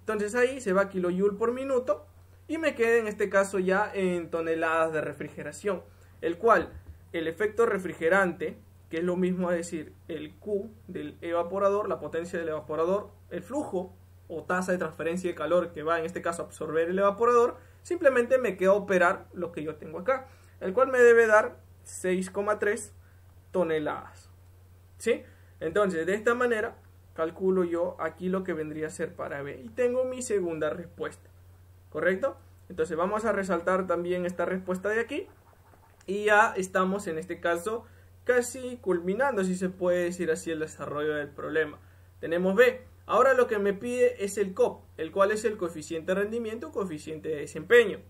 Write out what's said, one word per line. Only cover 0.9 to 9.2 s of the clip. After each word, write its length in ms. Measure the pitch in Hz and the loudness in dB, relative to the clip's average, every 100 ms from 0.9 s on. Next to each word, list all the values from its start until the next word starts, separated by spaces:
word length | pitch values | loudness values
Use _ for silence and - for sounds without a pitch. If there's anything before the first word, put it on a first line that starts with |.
| 190 175 180 202 202 | 0 -2 2 0 2
por 160 | 226 | -2
minuto 520 | 254 269 254 254 294 - - - - - | -2 0 0 0 -2 -4 -20 -20 -20 -8
y 100 | 311 | -2
me 180 | 311 - | -2 2
queda 220 | 226 233 | 2 4
en 100 | 220 | 2
este 220 | 208 202 | -2 2
caso 280 | 196 196 196 | 2 2 0
ya 320 | 185 190 208 | 2 2 0
en 360 | 196 185 175 165 | 0 0 -2 -2
toneladas 640 | 165 165 165 165 165 160 | -4 -2 0 2 2 2
de 100 | 156 | 0
refrigeración, 840 | 147 139 151 - 147 - 202 180 - - - - | -4 -8 -10 -10 -12 -4 -4 -4 -6 -20 -20 -6
el 160 | 160 175 | -4 2
cual 360 | 226 196 - - - - - | 6 4 4 -10 -18 -20 -8
el 140 | 165 160 | -6 -4
efecto 360 | 165 208 220 233 | -2 -4 2 2
refrigerante, 960 | 196 185 151 165 190 190 165 156 - - - - | 2 -4 -2 2 4 2 0 -8 -10 -20 -20 -8
que 80 | 160 | -4
es 60 | |
lo 120 | 180 | -2
mismo 320 | 180 | 0